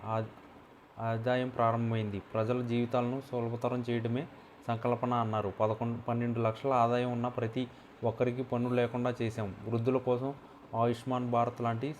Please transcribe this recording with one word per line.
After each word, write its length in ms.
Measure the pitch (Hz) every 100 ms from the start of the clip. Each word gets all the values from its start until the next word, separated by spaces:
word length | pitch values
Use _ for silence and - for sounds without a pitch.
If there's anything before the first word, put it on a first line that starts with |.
ఆ-, 200 | 107 113 110 - - - - - - -
ఆదాయం 500 | 113 113 117 127 127
ప్రారంభమైంది. 720 | 123 117 113 113 113 107 98 -
ప్రజల 320 | 110 110 123 120
జీవితాలను 540 | 120 120 123 120 135
సులభతరం 640 | 131 123 117 117 120 123 120
చేయడమే 360 | 120 113 120 170 - - - -
సంకల్పన 480 | 117 123 113 123
అన్నారు. 380 | 120 110 110 101 -
పదకొండు, 380 | 110 110 117 117
పన్నెండు 380 | - 120 120 117
లక్షల 320 | 113 110 139
ఆదాయం 400 | 127 117 123 123
ఉన్న 160 | 120 120
ప్రతి 400 | 120 113 123 123 - - -
ఒక్కరికి 380 | 117 110 123 123
పన్ను 280 | 123 120 123
లేకుండా 440 | 123 120 123 123 117
చేశాం. 320 | 113 113 101 95 107
వృద్ధుల 280 | 113 117 127
కోసం 380 | 127 123 135 143 - - - 113
ఆయుష్మాన్ 540 | 117 117 - 127 123
భారత్ 320 | 117 120 120
లాంటి 340 | 117 117 135 151